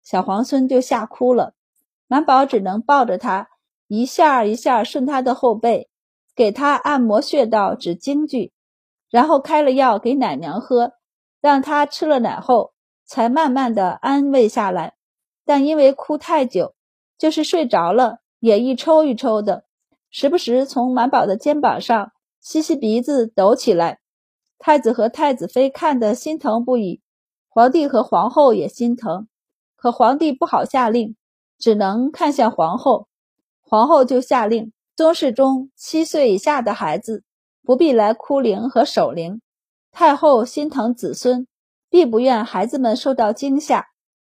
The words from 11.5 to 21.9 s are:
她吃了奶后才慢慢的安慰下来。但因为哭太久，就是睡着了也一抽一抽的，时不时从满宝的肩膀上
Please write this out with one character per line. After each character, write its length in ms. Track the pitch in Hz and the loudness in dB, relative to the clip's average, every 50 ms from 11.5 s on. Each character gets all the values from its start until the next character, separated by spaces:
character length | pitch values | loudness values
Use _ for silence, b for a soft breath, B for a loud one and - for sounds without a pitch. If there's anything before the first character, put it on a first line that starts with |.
| 285 269 | 2 2
她 240 | 269 285 311 294 294 | 0 -2 -2 -2 -2
吃 200 | 294 - - 359 311 | -2 -4 -4 -2 0
了 120 | 294 262 | 0 0
奶 200 | 233 190 120 - | 0 -4 -6 -6
后 340 | - - 254 220 - - _ _ _ _ _ _ _ | -2 0 2 2 0 -2 _ _ _ _ _ _ _
才 240 | - - 262 226 233 | -10 -4 -2 0 0
慢 220 | 247 311 320 285 | 0 0 0 0
慢 240 | 247 269 269 240 226 | 0 -2 -2 -2 -2
的 160 | 208 190 180 | -2 -2 -2
安 400 | - - - 262 277 285 277 285 | -4 -4 -4 -2 0 0 0 2
慰 160 | 269 262 233 208 | 2 2 2 2
下 240 | - 254 214 190 | 2 -2 -4 -4
来。 240 | 185 180 160 - - _ _ _ _ _ _ _ _ _ _ | -4 -4 -6 -8 -12 _ _ _ _ _ _ _ _ _ _
但 200 | - 294 285 269 | 0 0 0 2
因 120 | 294 311 302 | 0 2 4
为 140 | 277 269 277 | 4 4 4
哭 240 | - - - 302 302 | 2 -6 -8 -8 -8
太 280 | - - 339 311 262 | -4 -2 -2 -2 -2
久， 280 | 247 - 185 160 - _ _ _ _ _ _ _ _ _ - | -2 -2 -4 -4 -4 _ _ _ _ _ _ _ _ _ -4
就 100 | - 311 | -2 -2
是 140 | 311 320 302 | 0 -2 -4
睡 240 | - - 339 311 240 | -2 -2 -2 -2 0
着 240 | - 185 170 170 | 0 0 0 2
了 280 | 190 233 254 226 202 - _ _ _ - | 2 2 0 0 -2 -8 _ _ _ -4
也 200 | - 226 208 208 | 2 2 2 2
一 160 | 240 262 262 | 2 0 -4
抽 280 | 254 - 330 320 311 311 | -2 0 4 4 4 4
一 100 | 294 240 | 2 0
抽 280 | 214 - 262 220 214 214 | -2 -2 -2 -2 -2 -2
的， 220 | 214 190 - - _ _ _ _ _ _ _ _ _ | -2 -4 -6 -6 _ _ _ _ _ _ _ _ _
时 180 | - - - 277 | -10 -4 -2 0
不 80 | 302 359 | 0 0
时 280 | - - 240 254 269 | -2 0 -2 -2 -2
从 260 | 269 - 262 240 254 | -2 -4 -4 -2 -2
满 180 | 254 247 233 262 | 0 0 0 0
宝 180 | - 247 - 196 | 0 0 0 0
的 80 | 190 | -2
肩 240 | 226 - 294 294 302 | -2 -2 -2 -2 0
膀 200 | 285 226 131 - | 0 0 -2 -2
上 320 | 202 - | -2 -2